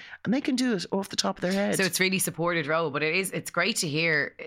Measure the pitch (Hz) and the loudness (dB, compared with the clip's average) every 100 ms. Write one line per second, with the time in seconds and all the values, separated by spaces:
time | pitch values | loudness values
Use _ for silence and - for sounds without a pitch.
0 | - - - 262 294 247 254 196 170 190 | -18 -8 0 0 2 0 2 0 -2 -4
1 | 196 - 196 - 170 196 202 - 190 - | -4 -4 -2 -2 0 0 0 2 2 4
2 | 185 190 - 165 170 170 143 160 160 143 | 2 2 0 0 0 0 0 0 0 0
3 | 156 180 185 170 - 175 190 - 160 151 | 0 0 -2 -4 -4 -2 0 0 0 2
4 | 165 151 127 - | 2 2 0 -6